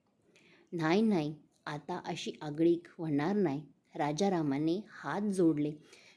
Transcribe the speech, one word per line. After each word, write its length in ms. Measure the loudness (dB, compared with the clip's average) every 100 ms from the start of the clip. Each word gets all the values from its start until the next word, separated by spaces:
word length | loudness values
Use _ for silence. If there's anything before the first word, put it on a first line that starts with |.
| _ _ _ _ _ -20 _
"नाही, 300 | -2 2 4
नाही, 340 | 4 2 0 -6 _ _ -12
आता 360 | -10 -8 -8 -8
अशी 260 | -8 -10 -10
आगळीक 460 | -8 2 4 4 -2 -10
होणार 380 | -2 0 0 0
नाही." 260 | 0 -2 -8 _ _ -4
राजारामाने 880 | -4 0 0 2 0 0 0 -2 -6
हात 320 | -12 -6 -4
जोडले. 500 | -2 2 4 4 -2 -6 -16 -20 -20